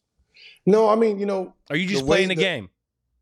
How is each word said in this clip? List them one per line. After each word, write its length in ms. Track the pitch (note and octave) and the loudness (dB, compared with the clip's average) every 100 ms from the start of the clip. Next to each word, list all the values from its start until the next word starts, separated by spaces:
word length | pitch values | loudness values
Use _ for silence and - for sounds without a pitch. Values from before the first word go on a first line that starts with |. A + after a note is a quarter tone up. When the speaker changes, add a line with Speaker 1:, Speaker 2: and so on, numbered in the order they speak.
| _ _ _ _ - _ - | _ _ _ _ -20 _ 2
Speaker 1:
No, 240 | G#3+ A3 | 4 4
I 40 | |
mean, 240 | A3 A3+ G3 | 2 0 -2
you 60 | |
know, 300 | G3+ F#3+ F3+ _ - | -4 -6 -8 _ -6
Speaker 2:
Are 60 | D3+ | -4
you 100 | F#3 | -2
just 160 | G3 | -2
Speaker 1:
the 60 | C3+ | 0
way 60 | F#3+ | 2
Speaker 2:
playing 100 | F#3+ | 2
the 60 | |
Speaker 1:
the 80 | E3+ | -2
Speaker 2:
game? 280 | F#3+ D3+ F#2 _ _ _ _ _ | -2 -4 -10 _ _ _ _ _